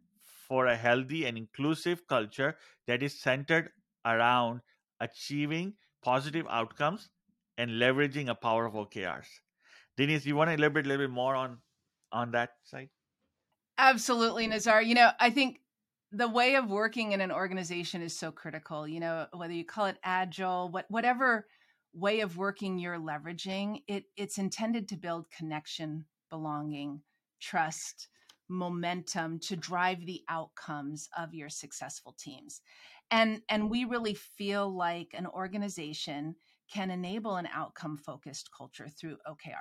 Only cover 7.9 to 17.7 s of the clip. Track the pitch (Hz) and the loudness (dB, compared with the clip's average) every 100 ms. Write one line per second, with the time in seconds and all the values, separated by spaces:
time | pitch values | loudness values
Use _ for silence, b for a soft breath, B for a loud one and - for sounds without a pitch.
7.9 | 131 147 139 131 117 120 113 113 107 101 | 6 2 0 -4 -2 2 2 2 -2 -6
8.9 | 107 92 67 - - _ _ b b b | -4 -4 -6 -10 -20 _ _ b b b
9.9 | - 143 151 135 147 160 156 151 151 139 | 0 2 2 2 2 4 4 4 4 2
10.9 | 139 135 123 131 131 131 120 _ _ _ | 0 0 0 0 0 -2 -8 _ _ _
11.9 | _ - 113 120 117 120 _ - 135 135 | _ -6 -2 0 0 0 _ -16 -16 -16
12.9 | _ _ _ _ _ _ _ _ - 262 | _ _ _ _ _ _ _ _ 6 6
13.9 | 240 262 240 226 233 226 220 226 214 226 | 6 4 2 2 2 0 0 6 6 8
14.9 | 240 233 - 240 247 262 - _ _ _ | 8 8 8 4 6 0 -2 _ _ _
15.9 | _ _ 208 233 233 254 269 226 196 226 | _ _ -2 2 4 6 4 4 2 0
16.9 | 240 214 196 185 160 185 190 170 | 0 0 0 0 0 -2 -4 -4